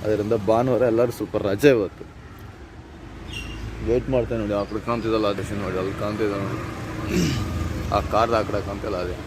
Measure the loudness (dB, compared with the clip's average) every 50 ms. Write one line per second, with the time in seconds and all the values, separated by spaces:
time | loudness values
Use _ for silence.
0 | 2 2 2 2 2 2 2 0 4 4 4 4 6 4 4 4 4 4 6 4
1 | 4 2 2 -4 -6 -2 -2 0 2 2 0 6 8 8 8 8 4 0 -4 -10
2 | -16 -16 -16 -18 -18 -18 -18 -16 -16 -16 -16 -16 -18 -16 -16 -18 -18 -16 -16 -16
3 | -16 -14 -14 -14 -12 -12 -10 -10 -10 -10 -10 -8 -8 -8 -8 -6 0 2 2 2
4 | 2 2 2 2 2 2 -2 -2 -2 0 0 0 -2 -2 -4 -6 -2 -2 -2 0
5 | 0 2 2 2 2 2 0 0 -4 -4 -4 -4 -4 -2 -2 -2 -2 -2 -2 -4
6 | -4 -4 -2 0 0 0 0 0 -2 -2 -4 -4 -6 -6 -8 -8 -8 -8 -6 -6
7 | -4 0 0 2 2 2 0 -2 -2 -2 -2 -4 -4 -4 -4 -4 -4 0 0 0
8 | 0 2 2 4 4 4 4 2 0 0 -2 -4 -2 -4 -6 -6 -4 -4 -4 -2
9 | -2 -4 -6 -8 -8